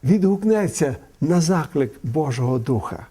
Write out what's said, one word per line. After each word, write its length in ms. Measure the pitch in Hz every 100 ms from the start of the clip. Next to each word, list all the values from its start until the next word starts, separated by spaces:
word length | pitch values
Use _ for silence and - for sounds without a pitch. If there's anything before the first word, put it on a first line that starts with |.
відгукнеться 920 | 127 202 190 196 214 214 190 - 147 123 - -
на 200 | 147 175
заклик 500 | 160 180 156 147 135 -
Божого 560 | - 131 147 123 123 127
Духа. 460 | 117 120 - 92 -